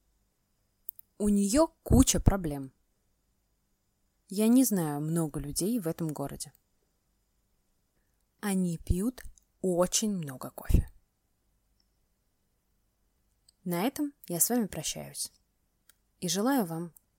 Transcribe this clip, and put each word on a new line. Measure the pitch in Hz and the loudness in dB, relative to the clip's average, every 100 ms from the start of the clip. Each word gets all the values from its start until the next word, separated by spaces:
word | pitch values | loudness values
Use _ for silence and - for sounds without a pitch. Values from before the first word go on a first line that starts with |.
| _ _ _ _ _ _ _ _ - - - - | _ _ _ _ _ _ _ _ -20 -20 -18 -4
У | 208 | 2
неё | 202 202 247 320 _ | 2 4 4 2 _
куча | - 226 269 175 | 4 6 6 4
проблем. | - 202 170 143 135 - _ _ _ _ _ _ _ _ _ _ _ _ _ _ - | 4 4 2 -6 -10 -16 _ _ _ _ _ _ _ _ _ _ _ _ _ _ -10
Я | 196 220 | 0 4
не | 247 | 6
знаю | 254 196 156 143 | 4 2 -2 -2
много | 156 170 160 151 | -2 -2 -2 -4
людей | 143 139 180 240 | -8 -4 -2 -2
в | 165 | -4
этом | 165 160 | -4 -6
городе. | 143 139 143 143 - _ _ _ _ _ _ _ _ _ _ _ _ _ _ _ _ _ _ | -6 -8 -10 -16 -20 _ _ _ _ _ _ _ _ _ _ _ _ _ _ _ _ _ _
Они | 208 190 180 165 | -4 0 0 -2
пьют | - 180 220 - - - _ _ | -2 -2 -2 -6 -12 -20 _ _
очень | 190 175 180 - 220 196 | -2 0 0 0 -2 -4
много | 147 131 127 | -6 -10 -14
кофе. | - - - - - _ _ _ _ _ _ _ _ _ _ _ _ _ _ _ _ _ _ _ _ _ _ _ _ _ _ | -10 2 2 2 -8 _ _ _ _ _ _ _ _ _ _ _ _ _ _ _ _ _ _ _ _ _ _ _ _ _ _
На | 185 175 | -6 -2
этом | 220 - 294 - - | -2 -4 -8 -8 -6
я | 170 | -2
с | - | 0
вами | 240 202 | 0 -2
прощаюсь. | - - 156 143 143 - _ _ _ _ _ _ _ _ _ | -6 -8 -8 -12 -12 -14 _ _ _ _ _ _ _ _ _
И | 185 | -6
желаю | 175 233 277 | -2 0 0
вам, | 180 160 170 - _ | -2 -4 -10 -14 _